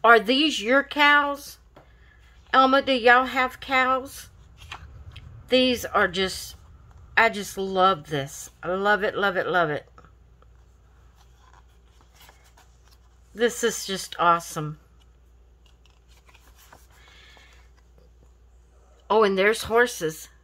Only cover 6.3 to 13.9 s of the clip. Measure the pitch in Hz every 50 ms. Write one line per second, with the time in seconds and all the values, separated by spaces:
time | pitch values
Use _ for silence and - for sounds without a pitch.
6.3 | - - - - - - - - - - - - - - - - - - 226 226
7.3 | 190 208 196 - - 196 190 190 190 185 180 190 190 147 147 151 156 143 135 143
8.3 | - - - - _ _ - 165 180 196 196 208 208 196 196 196 - 147 202 202
9.3 | 180 185 143 123 175 180 170 151 147 131 - - _ - - - _ _ _ _
10.3 | - _ _ _ _ - _ _ _ _ _ _ _ - _ - _ _ _ _
11.3 | _ _ _ _ - - _ _ _ _ _ _ _ _ _ _ _ _ - -
12.3 | _ _ _ _ _ _ _ _ _ _ _ - _ _ _ _ _ _ _ _
13.3 | _ 196 233 233 226 - - 226 202 - - -